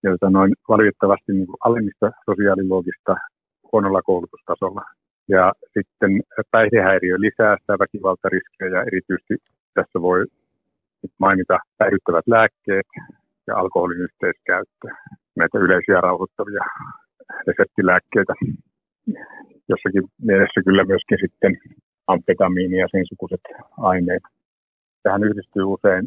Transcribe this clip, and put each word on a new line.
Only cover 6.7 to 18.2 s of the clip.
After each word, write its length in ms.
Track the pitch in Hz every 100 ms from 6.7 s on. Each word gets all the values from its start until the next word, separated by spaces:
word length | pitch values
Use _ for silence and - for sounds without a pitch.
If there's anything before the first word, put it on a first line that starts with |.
| 113 95 95 90 92
lisää 380 | 104 - 110 101
sitä 180 | - 98
väkivaltariskiä 880 | 98 104 95 92 95 92 - _ 95
ja 140 | 92 123
erityisesti 460 | 92 - 95 _ - _ _ _
tässä 280 | - - -
voi 240 | 87 90 - _ _ _ _ _ _ _ - _
mainita 380 | 95 95 92 90 - _
päihdyttävät 500 | 104 98 - 85 -
lääkkeet 600 | 113 113 _ - 98 - - - - _ _ -
ja 100 | 107
alkoholin 440 | 92 90 90 87
yhteiskäyttö, 840 | 87 _ 92 - - 90 - _ 110 - - - _
näitä 220 | - 85 110
yleisiä 440 | 90 90 95 92
rauhoittavia 600 | 90 87 92 - 104 101 - - - - _ _ - - -
reseptilääkkeitä. 840 | - 98 - 92 90 _ 107